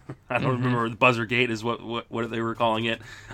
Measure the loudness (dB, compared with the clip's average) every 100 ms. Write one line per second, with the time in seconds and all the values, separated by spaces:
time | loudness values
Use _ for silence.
0 | -16 -16 -4 0 0 2 2 2 0 4
1 | 4 4 2 2 0 0 -2 -4 -6 -8
2 | -4 -4 -4 -2 -2 0 0 2 0 -4
3 | -8 -18 -16